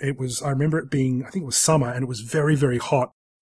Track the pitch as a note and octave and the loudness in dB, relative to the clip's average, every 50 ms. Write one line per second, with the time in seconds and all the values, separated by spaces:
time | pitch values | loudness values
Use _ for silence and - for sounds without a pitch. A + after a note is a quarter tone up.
0 | C#3+ C3+ C#3 B2+ C3 B2+ A#2 - - C#3+ C#3 C3 D3 D#3+ D3+ D#3+ - - - C#3 | -4 -4 -4 -4 -4 -6 -6 -4 -4 -2 0 0 0 0 0 0 -2 -2 0 0
1 | C3 C3 B2+ B2+ C3+ - - F#3+ D#3+ B2+ A2+ - - - D#3+ D3 B2+ A#2+ B2 B2+ | 0 0 0 -2 -4 -4 -6 -8 -6 -2 0 2 4 4 4 4 2 0 -2 -4
2 | C3 B2 B2+ G#2+ A2+ A2+ - D#3 D3 D3 D#3 C3+ C#3+ C3 B2 A#2+ - - D3+ C3+ | -4 -4 -6 -8 -6 -4 -2 0 2 2 4 4 4 2 2 0 0 0 0 2
3 | B2 - _ _ _ _ _ _ _ | 0 0 _ _ _ _ _ _ _